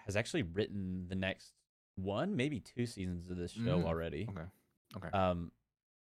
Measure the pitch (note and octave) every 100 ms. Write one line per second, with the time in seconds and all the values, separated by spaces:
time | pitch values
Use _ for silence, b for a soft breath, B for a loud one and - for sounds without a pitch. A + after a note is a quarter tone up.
0 | - G2+ A#2 F3 F2 F2+ A2 G2+ F#2 F#2
1 | F2+ F#2+ F#2+ F#2 - _ _ _ _ -
2 | F#2+ G2+ F3+ F3+ C#3 D3+ - - A#2+ G#2
3 | F#2 F2 F2+ F2+ F2 A2 A#2 F2+ E2+ E2
4 | E2 D2 A2 F#2+ F2 - _ _ _ -
5 | F2 G2 F#2 F2 E2+ - _ _ _ _